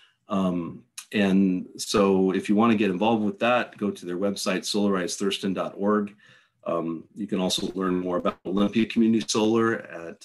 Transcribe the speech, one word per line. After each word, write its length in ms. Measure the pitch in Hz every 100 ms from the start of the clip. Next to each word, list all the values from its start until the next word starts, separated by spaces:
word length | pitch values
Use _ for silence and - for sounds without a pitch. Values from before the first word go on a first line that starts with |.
| _ _ -
Um, 540 | 98 92 87 82 - - - -
and 560 | 110 98 95 98 90 - -
so 560 | - 110 98 95 95
if 160 | 95 101
you 80 | 104
wanna 180 | 117
get 160 | 107 101
involved 320 | 90 107 113
with 160 | 104 -
that, 400 | 117 123 104 -
go 140 | 104
to 120 | 95
their 140 | 87 90
website, 440 | 101 95 - 92
solarizethurston 920 | - 104 101 92 87 - 98 - 101
dot 200 | 90 78 -
org. 360 | 101 104 101 - - - _ _ 85
Um, 380 | 85 82 80 -
you 140 | - 98
can 120 | 95
also 300 | 92 - 92
learn 200 | 92 92
more 220 | 90 90 87
about 220 | 95 - -
Olympia 400 | 98 101 113 107
Community 380 | 117 113 113 104
Solar 460 | 117 107 113 113
at 500 | 110 - 82 82 -